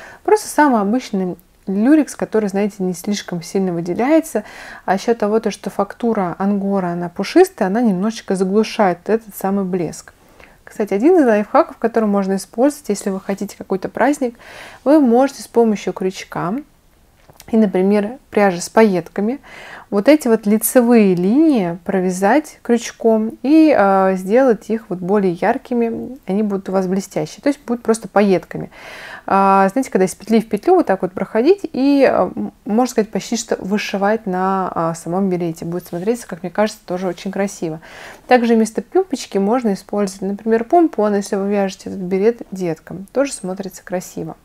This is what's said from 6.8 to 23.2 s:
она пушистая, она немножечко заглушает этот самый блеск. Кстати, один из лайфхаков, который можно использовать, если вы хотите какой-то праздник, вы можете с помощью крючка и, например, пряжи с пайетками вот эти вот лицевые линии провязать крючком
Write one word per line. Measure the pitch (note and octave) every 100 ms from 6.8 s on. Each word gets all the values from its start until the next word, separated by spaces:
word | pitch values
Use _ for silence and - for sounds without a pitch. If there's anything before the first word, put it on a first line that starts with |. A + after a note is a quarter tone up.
| F3
она | F3 F3
пушистая, | - G3 E4 F#4 - F#3+
она | A3
немножечко | A#3 F3+ G#3+ A3 - F#3+
заглушает | F#3+ G#3 G#3+ - F#3+ E3+ -
этот | A3+ A3
самый | - F#3+ G3
блеск. | F#3 F#3 E3 E3 - _ _ - - _
Кстати, | - - G#3
один | G3+ C#4+ F#4
из |
лайфхаков, | B3 G#3 G#3 C#4 E4+ -
который | A3+ A3+ G#3+
можно | G3+ F#3+ F#3+
использовать, | - - C#4+ - -
если | G3+ G3+
вы | F#3+
хотите | - G3 G3+ -
какой-то | - F#3+ -
праздник, | - B3 D4 A#3+ - - - - -
вы | B3+ D#4
можете | B3+ A3+ C4 -
с | -
помощью | A#3 A3+ G3+ -
крючка | - F#3+ - - D#3 E3 B3+ D4+ _ _ _ _ _ _ - -
и, | A3+
например, | G#3 F#3 F#3+ G#3 G3+ C4+ _
пряжи | G#3+ G3+ F3
с | -
пайетками | A3 A3 F3+ E3+ - G#3 C#4+ - - - - -
вот | G3+ G3+
эти | D4+ A#3+
вот | A3+ G#3
лицевые | A3 - B3+ A#3+ A#3+ G3
линии | F3 F#3 C4 E4 A#3+ F3 F3+
провязать | - F#3+ F#3 F#3 G3 C#4+ - -
крючком | - A#3 - - A3+ A3